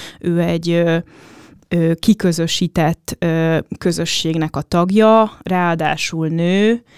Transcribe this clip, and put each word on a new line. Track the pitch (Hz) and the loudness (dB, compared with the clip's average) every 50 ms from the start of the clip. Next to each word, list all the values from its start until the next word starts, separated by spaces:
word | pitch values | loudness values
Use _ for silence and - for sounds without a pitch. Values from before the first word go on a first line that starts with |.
| - - - - | -16 -18 -14 -8
ő | - 175 170 170 | -4 -2 0 0
egy, | 170 175 170 165 165 170 | 0 0 0 -2 -2 0
ö, | 170 170 170 170 165 170 170 - - - - - - - - - - - _ - | 0 2 2 2 0 0 -2 -6 -14 -20 -20 -20 -20 -20 -20 -20 -20 -20 _ -4
ö, | 180 175 165 165 165 | -2 0 2 2 0
kiközösített, | - - - 208 - - 180 165 170 165 165 - - 180 165 - 175 160 151 170 - _ - - - | 0 2 2 2 2 2 -2 0 0 -2 -4 -2 -2 -4 -2 -2 0 0 0 0 -4 _ -12 -8 -4
ö, | 180 170 160 165 165 165 165 151 - - - - | -2 -2 0 0 0 0 0 0 -2 -4 -8 -4
közösségnek | - 185 170 170 170 160 - - - 160 160 165 160 156 - | -4 -2 -2 -2 -4 -4 -4 -4 -2 -2 -2 -2 -4 -4 -4
a | 147 | -6
tagja, | 156 - - 175 175 185 196 214 220 220 220 226 220 214 - - - | -6 -2 0 0 0 2 2 4 4 6 6 6 4 2 -2 -8 -8
ráadásul | - 180 180 175 175 170 165 156 151 151 151 - - - 160 160 156 | -4 -2 0 0 0 0 0 -2 -2 -2 -2 -4 -6 -4 -4 -4 -2
nő, | 165 165 170 175 185 196 208 220 233 233 - _ - | -2 -2 0 0 2 2 2 2 0 0 -4 _ -20